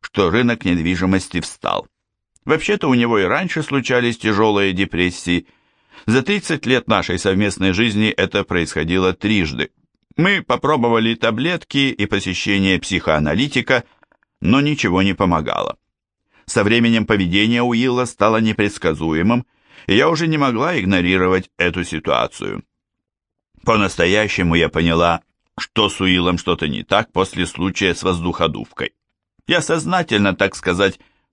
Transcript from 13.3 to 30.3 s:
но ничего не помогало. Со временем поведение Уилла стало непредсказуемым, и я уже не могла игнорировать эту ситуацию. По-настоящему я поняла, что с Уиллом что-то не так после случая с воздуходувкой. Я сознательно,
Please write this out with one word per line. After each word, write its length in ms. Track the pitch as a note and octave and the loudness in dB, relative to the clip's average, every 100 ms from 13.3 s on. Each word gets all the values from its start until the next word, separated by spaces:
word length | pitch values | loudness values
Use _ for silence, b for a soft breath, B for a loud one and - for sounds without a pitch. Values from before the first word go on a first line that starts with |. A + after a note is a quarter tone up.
| F2 C#3 C3 - B2+ b b _ _ _ _ | 0 0 -2 0 -2 b b _ _ _ _
но 200 | F#2 C3 | 0 2
ничего 420 | D3 D3 G#2 F2+ | 2 0 0 2
не 120 | F#2+ | 0
помогало. 640 | F2+ F#2+ E2 B1+ G1+ G1+ - _ _ _ _ _ b b | 0 0 0 -2 -4 -6 -10 _ _ _ _ _ b b
Со 160 | A#2 | 0
временем 440 | G#2 A#2 A#2 A2+ G#2+ | 2 4 4 2 2
поведение 560 | G#2 F2 G2 A2 A#2+ | 2 2 2 2 0
Уилла 420 | B2 A#2 B2+ B2 | 0 0 0 0
стало 360 | B2 - G#2 A2 | -4 0 2 2
непредсказуемым, 1040 | A2 G#2+ G#2 - E2+ D#2 D#2+ D#2 F#2+ A#2+ - b b b b | 0 0 -2 0 -2 -2 -2 0 2 0 -2 b b b b
и 100 | G2+ | 2
я 120 | D3+ | 4
уже 200 | D#3+ E3+ | 2 0
не 100 | D#3 | 0
могла 400 | C#3 A2+ D#3 D#3+ | 0 0 -2 -2
игнорировать 720 | F#2 F#2 F2 F#2 F#2 F#2 - - | 0 2 2 2 2 0 -2 -2
эту 260 | F2 F2 | -2 -2
ситуацию. 800 | E2+ D#2 E2+ B1+ A#1+ - G1+ G1+ - _ _ _ _ _ _ _ _ _ | -6 -6 -2 0 -2 -6 -10 -10 -14 _ _ _ _ _ _ _ _ _
По-настоящему 920 | - A2 F#2+ - F2 G#2 G#2+ - F2 | 0 0 0 0 2 2 0 0 2
я 140 | E2+ D#2+ | 2 2
поняла, 540 | E2+ E2+ E2 E2+ E2+ - _ _ - | 2 2 4 2 0 -6 _ _ -14
что 300 | - - G#2 | -6 -2 -2
с 120 | - | 0
Уиллом 380 | F#2 F2+ F2 F2 | 2 2 2 0
что-то 300 | - E2 D#2+ | -2 -2 -4
не 160 | A1 | -6
так 280 | - G2 A2+ | 0 0 0
после 340 | - F#2+ - F2 | -2 -2 -2 -6
случая 480 | - F#2 F2 F#2+ | -4 -4 0 -2
с 80 | E2 | 0
воздуходувкой. 920 | F#2+ F2 F2 - E2 G#1+ - - B1 - _ _ _ _ - | -2 -2 -4 -2 -2 -4 -12 -10 -10 -12 _ _ _ _ -2
Я 120 | E3+ | -2
сознательно, 760 | - E3 D#3+ F#3 E3+ G#2+ G2+ | 0 -2 0 -2 0 0 2